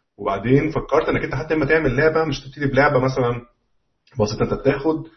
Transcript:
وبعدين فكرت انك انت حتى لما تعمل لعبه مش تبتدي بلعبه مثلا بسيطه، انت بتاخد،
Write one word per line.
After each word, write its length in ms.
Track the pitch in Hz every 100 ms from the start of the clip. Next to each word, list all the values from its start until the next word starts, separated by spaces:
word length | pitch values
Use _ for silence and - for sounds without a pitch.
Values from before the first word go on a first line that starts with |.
| _ -
وبعدين 540 | 101 98 113 139 156
فكرت 380 | 127 - 147 -
انك 140 | 175
انت 120 | 160 135
حتى 200 | - 156
لما 100 | 139
تعمل 300 | 160 143 123
لعبه 300 | 156 160 156
مش 180 | 131
تبتدي 220 | - 147 139
بلعبه 340 | 120 147 131
مثلا 420 | 131 135 120 120 - _ _ _ _ _ _ -
بسيطه، 240 | 104 -
انت 100 | 117
بتاخد، 540 | 104 135 - 160 160 -